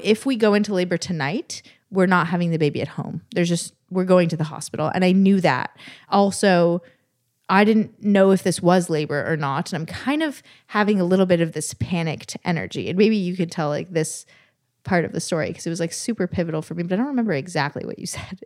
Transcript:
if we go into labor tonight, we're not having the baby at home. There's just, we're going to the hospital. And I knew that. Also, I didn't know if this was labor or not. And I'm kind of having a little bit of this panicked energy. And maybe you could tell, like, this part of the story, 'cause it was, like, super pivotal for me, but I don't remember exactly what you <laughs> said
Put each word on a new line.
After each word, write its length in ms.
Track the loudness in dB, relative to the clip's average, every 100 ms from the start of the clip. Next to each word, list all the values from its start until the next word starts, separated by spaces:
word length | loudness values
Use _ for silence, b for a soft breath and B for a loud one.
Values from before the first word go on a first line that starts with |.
if 240 | 2 0 -2
we 100 | 2
go 160 | 2
into 200 | 2 0
labor 220 | -2 -2 -2
tonight, 640 | -4 -4 -4 -4 -8 -14 b b _
we're 160 | 2 4
not 200 | 4 2
having 240 | 0 0
the 80 | 2
baby 240 | 0 0
at 60 | -6
home. 340 | -6 -8 -10 -4
There's 140 | 0 0
just, 240 | 0 -4 -16 -6
we're 140 | -2
going 240 | 4 4 4
to 80 | -2
the 80 |
hospital. 460 | -6 -8 -10 -6 -4
And 100 | 2
I 80 | 4
knew 280 | 4 4 4
that. 300 | 4 2 -4 B B B 0
Also, 720 | 2 2 2 4 4 4 0 b b b _ _ _ 0
I 160 | 4
didn't 380 | 6 4 0 -2
know 260 | 2 6 6
if 100 | 4
this 180 | 2 0
was 300 | 4 4 2
labor 340 | -2 -2 -4 -2
or 100 | -2
not. 340 | -2 -4 -4
And 80 | -8
I'm 60 | -8
kind 360 | -8 -4 -2
of 200 | -4 -6 b b -6
having 340 | 0 2 2
a 40 |
little 200 | 2 4
bit 160 | 4 2
of 120 | 0
this 200 | -4 -8
panicked 640 | -6 -4 -2 -2 -6 -10 -8
energy. 460 | -4 -4 -6 -8 -2
And 80 | 2
maybe 180 | 2 2
you 180 | -2 -4
could 140 | -4
tell, 200 | -4 -4
like, 200 | -4 -4
this 360 | -4 -4 -8 b b b b _ _
part 220 | -2 -2 0
of 60 |
the 80 | -6
story, 300 | -4 -4 -4
'cause 140 | -6 -8
it 40 |
was, 100 | -6
like, 140 | -6
super 320 | -6 -6 -4 -4
pivotal 340 | -4 -4 -4
for 140 | -6
me, 80 | -8
but 100 | -4
I 40 | -2
don't 100 | -2
remember 260 | -2 -2
exactly 540 | -2 -4 -4 -4 -6 -10
what 120 | -10
you 60 | -10
<laughs> 100 | -12
said 220 | -14 -14